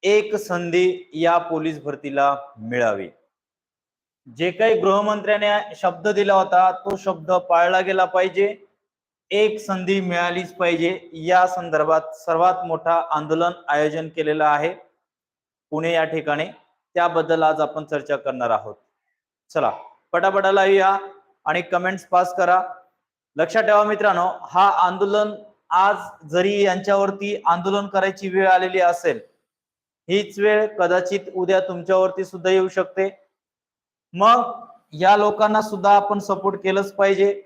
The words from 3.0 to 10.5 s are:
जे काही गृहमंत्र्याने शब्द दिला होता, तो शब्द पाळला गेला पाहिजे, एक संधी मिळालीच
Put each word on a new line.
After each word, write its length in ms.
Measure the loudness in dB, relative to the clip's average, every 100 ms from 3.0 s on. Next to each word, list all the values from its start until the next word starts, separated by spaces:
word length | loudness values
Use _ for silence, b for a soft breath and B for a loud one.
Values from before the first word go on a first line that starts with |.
| -6 -16 _ _ _ _ _ _ _ _ _ _ -16 -4
जे 140 | -4
काही 300 | 2 2 2
गृहमंत्र्याने 960 | 2 2 0 -2 0 0 0 0 -4 -4
शब्द 320 | -4 -2 -2
दिला 260 | 0 2
होता, 360 | 2 4 4 4
तो 260 | 0 -6 -6
शब्द 360 | -6 -6 -2
पाळला 480 | -2 2 2 4 2
गेला 240 | 0 0
पाहिजे, 520 | 0 0 0 0 -2 -4 _ _ _ _ _ _ -4
एक 300 | 0 0 0
संधी 400 | -6 -4 -2 -2
मिळालीच 540 | 0 -2 -2 -4 -6